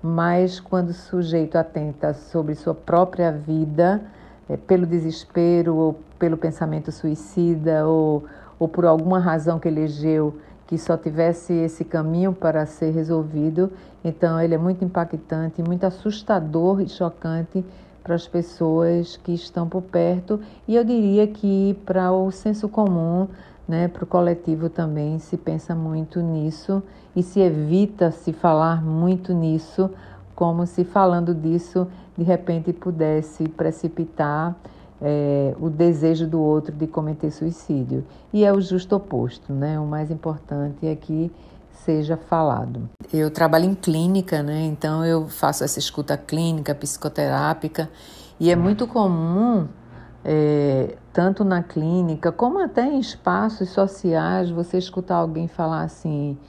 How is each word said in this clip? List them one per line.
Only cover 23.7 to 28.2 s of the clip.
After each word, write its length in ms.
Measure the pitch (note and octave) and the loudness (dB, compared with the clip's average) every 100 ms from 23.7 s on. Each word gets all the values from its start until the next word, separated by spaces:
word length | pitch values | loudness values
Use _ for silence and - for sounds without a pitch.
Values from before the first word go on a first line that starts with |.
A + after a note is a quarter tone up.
| E3 F3 | 0 -2
para 160 | - | -2
o 20 | F3 | 0
coletivo 640 | F3+ F3 E3+ E3+ D#3 E3 | 2 2 0 -2 -2 -2
também 500 | - D#3+ D3+ D3+ D#3+ | -2 -2 -2 -2 -4
se 180 | - F3 | -6 -6
pensa 380 | - D#3+ - | -4 -6 -4
muito 460 | E3 D#3+ D#3+ D#3+ F3+ | -4 -4 -4 -4 -4
nisso 600 | E3+ D#3+ D#3 D#3 - G3 F#3+ - - F3+ | -2 -2 -2 -4 -4 -4 -4 -14 -6 -2
e 60 | |
se 180 | F3+ G3+ | 0 4
evita 720 | F#3 D#3 D3+ F#3 G#3 - E3+ | 4 4 2 2 2 2 0
se 200 | D#3+ | 0